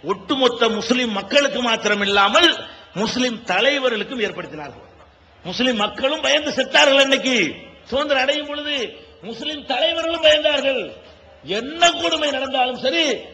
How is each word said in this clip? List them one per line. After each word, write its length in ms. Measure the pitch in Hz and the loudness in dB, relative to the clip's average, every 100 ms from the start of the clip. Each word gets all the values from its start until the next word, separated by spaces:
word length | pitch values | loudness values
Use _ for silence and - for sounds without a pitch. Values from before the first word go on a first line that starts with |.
ஒட்டுமொத்த 680 | 151 - - 269 254 240 233 | -6 -6 -2 2 2 2 0
முஸ்லிம் 440 | 208 - 254 240 | 0 -2 0 0
மக்களுக்கு 500 | 202 196 285 277 240 | -4 0 2 2 0
மாத்திரம் 380 | 240 226 214 208 | -2 -2 0 0
இல்லாமல் 640 | 202 202 196 277 339 - - - - | 2 4 4 6 4 2 -6 -18 -14
முஸ்லிம் 500 | 170 214 254 254 220 | -4 -4 0 -2 -4
தலைவர்களுக்கும் 760 | - 180 262 285 254 220 208 254 | -2 0 2 2 0 -2 -4 -4
ஏற்படுத்தினார்கள். 680 | 202 180 165 151 143 101 - - - _ _ _ | -4 -4 -10 -12 -14 -16 -20 -20 -20 _ _ _
முஸ்லிம் 320 | 175 180 254 226 | -10 -2 -2 0
மக்களும் 440 | 208 - 262 311 | -2 -2 -2 -2
பயந்து 300 | 269 294 302 | 0 0 0
செத்தார்கள். 500 | 240 254 302 294 269 | -4 0 4 6 6
அன்னைக்கு 540 | 269 269 262 247 156 104 - - | 4 2 2 2 0 -4 -16 -20
சுதந்திரம் 380 | - 254 294 269 | -6 -4 0 2
அடையும் 240 | 269 294 294 | 2 0 -4
பொழுது 500 | 294 294 285 226 - - - | -6 -4 -4 -6 -10 -20 -18
முஸ்லிம் 440 | 190 226 294 302 240 | -14 -10 -8 -8 -4
தலைவர்களும் 560 | 254 330 330 330 330 | 0 0 0 -2 2
பயந்தார்கள். 680 | 311 302 302 285 269 254 165 - - - - - | 4 4 2 0 0 -2 -4 -12 -20 -20 -20 -20
என்ன 460 | 135 202 262 330 349 | -6 -6 -6 2 2
கொடுமை 400 | 339 339 320 302 | 2 -2 -2 -2
நடந்தாலும் 480 | 262 262 269 247 233 | -2 -2 0 0 0
சரி, 340 | 254 330 302 208 - | -2 0 0 -2 -6